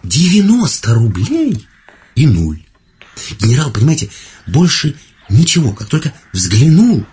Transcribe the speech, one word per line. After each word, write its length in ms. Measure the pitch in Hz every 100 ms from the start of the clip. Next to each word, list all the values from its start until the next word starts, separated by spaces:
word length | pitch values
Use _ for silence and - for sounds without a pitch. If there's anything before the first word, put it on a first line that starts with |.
Девяносто 880 | 92 127 175 202 196 240 180 - 110
рублей 720 | 117 113 87 120 320 302 127 - _ _ _ _
и 120 | - 147
нуль. 400 | 90 80 78 _ _ _ _ - - - -
Генерал, 320 | 107 123 151
понимаете, 400 | 107 131 160 101 - - - -
больше 520 | 104 175 - 151 - _ _ -
ничего, 440 | 98 269 180 139
как 160 | 101 107
только 240 | 156 151 - _
взглянул 760 | 95 90 104 151 156 240 170 101